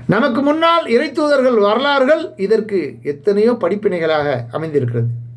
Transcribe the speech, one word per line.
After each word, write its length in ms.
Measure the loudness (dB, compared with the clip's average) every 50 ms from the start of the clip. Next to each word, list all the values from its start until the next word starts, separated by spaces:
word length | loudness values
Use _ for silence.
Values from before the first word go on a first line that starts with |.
| -4 0
நமக்கு 340 | 0 2 2 0 0 0
முன்னால் 440 | 0 0 0 2 2 2 2 2 0
இறைத்தூதர்கள் 720 | 2 0 0 0 0 -2 -2 0 2 2 2 2 2 2 4 2
வரலாறுகள் 580 | 2 2 2 2 0 2 2 4 4 2 2 0 -6 -6
இதற்கு 440 | -6 0 0 0 0 0 -2 -4 -4 -4 -4 -10 -8 -8
எத்தனையோ 480 | -8 -8 -2 -2 0 2 4 2 2 2
படிப்பினைகளாக 760 | 2 0 -2 -2 -2 -2 -2 -2 0 0 0 0 0 0 0 -2 -2 -4 -6
அமைந்திருக்கிறது. 600 | -8 -6 -6 -6 -4 -4 -4 -2 -2 -2 -2 -2 -4 -6 -10 -14 -16